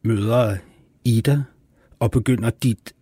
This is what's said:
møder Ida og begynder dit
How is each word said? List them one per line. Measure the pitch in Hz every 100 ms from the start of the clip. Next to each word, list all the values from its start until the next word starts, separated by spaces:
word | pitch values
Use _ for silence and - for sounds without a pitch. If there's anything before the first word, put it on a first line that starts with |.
møder | 113 107 104 123 113 95 - _ _ _ 123
Ida | 113 127 143 135 _ _ _ _ -
og | 113
begynder | 127 110 127 113
dit | - 131 110 - _